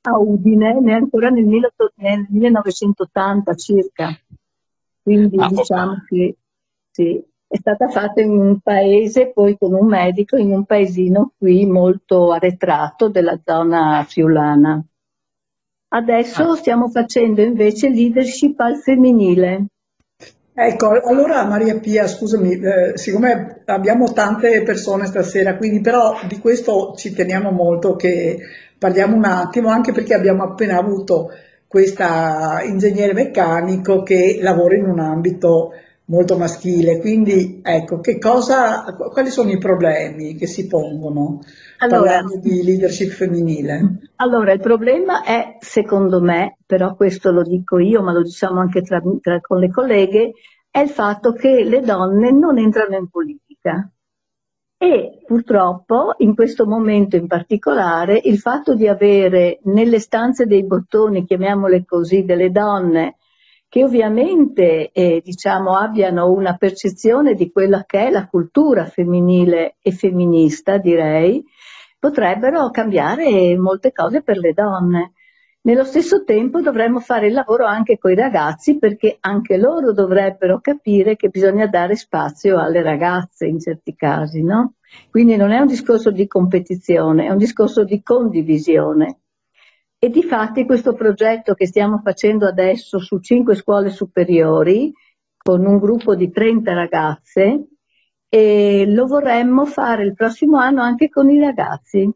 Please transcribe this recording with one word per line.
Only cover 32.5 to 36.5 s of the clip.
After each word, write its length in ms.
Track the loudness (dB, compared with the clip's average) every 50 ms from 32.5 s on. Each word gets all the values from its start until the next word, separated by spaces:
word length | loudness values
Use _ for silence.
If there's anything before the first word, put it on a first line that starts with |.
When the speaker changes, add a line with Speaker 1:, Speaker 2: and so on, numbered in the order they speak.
| -4 -4 -4
Speaker 3:
ingegnere 500 | -4 -4 0 0 0 0 0 0 0 0
meccanico 880 | -2 -2 -2 0 -2 0 0 0 -2 -2 -2 -4 -4 0 0 0 0 0
che 360 | 0 2 2 2 2 0 0
lavora 340 | 0 0 2 2 2 2 2
in 100 | 2 0
un 140 | -2 -2 -2
ambito 720 | -2 -4 -4 -2 -2 -4 -4 0 0 2 2 2 0 -2 -10 -20 _ _ _ _ _ -2
molto 280 | 0 0 2 2 0
maschile, 600 | -2 -2 -6